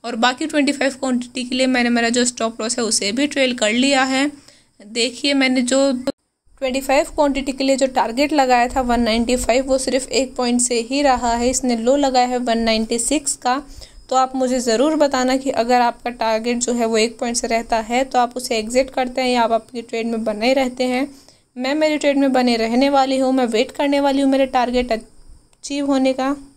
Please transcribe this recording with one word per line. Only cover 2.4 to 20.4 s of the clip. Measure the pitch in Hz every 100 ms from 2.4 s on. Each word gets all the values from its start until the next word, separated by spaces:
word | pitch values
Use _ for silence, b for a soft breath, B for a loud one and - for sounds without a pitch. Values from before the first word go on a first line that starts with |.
| 226 226
लॉस | 220 -
है |
उसे | 220 220 202
भी | 233 285
ट्रेल | 285 254 247
कर | 214
लिया | 233 277 269 262
है। | 262 285 285 B B B _
देखिए | 208 233 240 247 285
मैंने | 277 262 254
जो | 247 269 277
ट्वेंटी | 254 269 - _ _ _ - 262 262
फ़ाइव | 269 277 330 -
क्वांटिटी | 294 269 277
के | 269
लिए | 269 269
जो | 262
टारगेट | 262 214 233 285
लगाया | 311 262 247 240
था | 269
वन | 240 240
नाइंटी | 233 226 233 247
फ़ाइव, | - 240 269
वो | 262
सिर्फ | 262 254 -
एक | 226 269 -
पॉइंट | 247 240
से | - 240
ही | 233 277
रहा | 285 247 240
है, | 233 240
इसने | 254 247 233
लो | 226 285
लगाया | 269 247 247
है | 247
वन | 247 226
नाइंटी | 226 220 220 233
सिक्स | - 302 294 -
का। | 247 262 285 B B B -
तो | 262
आप | 254 262
मुझे | 254 254
ज़रूर | 240 226 294 311
बताना | 285 269 254 262
कि | 269
अगर | - 233 247
आपका | 240 240 247
टारगेट | 247 226 220 226 240
जो | 240
है | 240 226
वो | 220
एक | 226 226
पॉइंट | 240 240
से | 226
रहता | 226 233 226
है | 220 240
तो | 269 254
आप | 240 247
उसे | 247 226
एग्जिट | 214 247 262
करते | - 254 247
हैं | 254
या | 247
आप | 226
आपकी | 226 226 247
ट्रेड | 233 233 226
में | 226
बने | 226 208